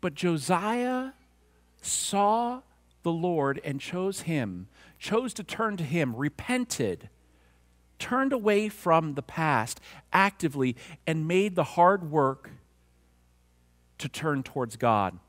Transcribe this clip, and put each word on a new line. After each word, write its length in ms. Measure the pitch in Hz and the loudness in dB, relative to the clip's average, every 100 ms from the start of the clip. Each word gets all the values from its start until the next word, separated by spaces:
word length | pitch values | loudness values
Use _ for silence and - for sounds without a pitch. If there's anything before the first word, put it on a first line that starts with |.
But 140 | 180 | -6
Josiah 960 | 143 180 165 135 180 202 240 247 254 262 - _ _ _ _ _ _ | -2 0 0 2 0 0 -2 -2 -4 -6 -12 _ _ _ _ _ _
saw 800 | - - - 202 202 226 240 247 - _ _ _ | -6 -4 -2 2 4 4 0 -4 -12 _ _ _
the 100 | 170 | -2
Lord 480 | 170 180 170 139 139 | 0 0 2 0 -2
and 160 | - 139 | -4 -6
chose 420 | - 180 190 196 | -6 -4 -4 -4
him, 460 | - 160 110 90 92 _ - _ | -4 -2 -2 -6 -12 _ -20 _
chose 340 | - 220 247 | -2 -2 -2
to 100 | - | -8
turn 320 | 190 - 220 202 | -12 -4 -4 -2
to 60 | |
him, 300 | 151 170 139 | -2 0 0
repented, 920 | 113 143 - - 247 247 - 113 87 - _ _ _ _ _ _ _ _ _ | 0 -4 -4 -4 -4 -2 -2 -2 -4 -10 _ _ _ _ _ _ _ _ _
turned 340 | - 254 269 | -4 0 0
away 360 | 262 208 202 214 | 0 2 2 0
from 460 | - 185 165 160 | -4 4 4 4
the 80 | 143 | -6
past 580 | - - 160 131 113 - - - _ | -8 -2 2 2 0 -6 -14 -20 _
actively, 640 | - 196 - 165 139 131 120 - 160 - | 4 4 2 -4 0 -2 -2 -12 -12 -4
and 200 | 160 160 | -4 0
made 280 | 180 208 | 2 2
the 100 | 180 | 0
hard 460 | 147 - 175 196 165 | -2 6 6 6 0
work 400 | 151 135 131 - - _ _ _ _ _ _ _ _ _ _ _ _ _ _ | 2 2 0 -12 -20 _ _ _ _ _ _ _ _ _ _ _ _ _ _
to 120 | 143 | -10
turn 320 | - 156 143 | -4 -2 -2
towards 340 | 131 - 123 113 | -4 -6 -6 0
God. 420 | 120 110 98 90 | 2 4 2 -4